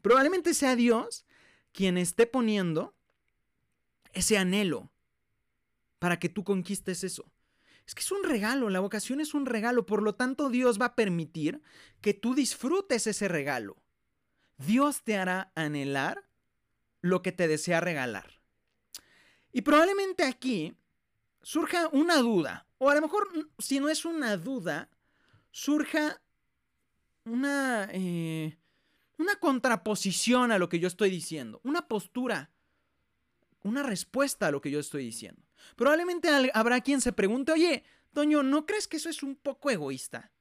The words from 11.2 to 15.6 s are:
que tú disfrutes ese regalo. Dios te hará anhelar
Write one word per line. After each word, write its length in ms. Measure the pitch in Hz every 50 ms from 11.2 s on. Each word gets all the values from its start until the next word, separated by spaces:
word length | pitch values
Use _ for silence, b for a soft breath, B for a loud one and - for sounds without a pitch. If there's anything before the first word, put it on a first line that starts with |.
| 160 156 _ 165 151 156 247 302 b b b b b b b b
que 120 | - 208 202
tú 200 | 202 - 233 254
disfrutes 720 | 285 269 - - - - 254 339 392 392 - - 226 -
ese 200 | 220 202 - 208
regalo. 540 | 190 170 151 139 143 135 123 107 98 - _ _ _ _ _ _ _ _ _ _ _ _ _ _ _ _
Dios 460 | - 135 156 220 254 285 294 277 - _
te 140 | - 214
hará 340 | 196 185 185 180 185 190 _ _
anhelar 680 | 160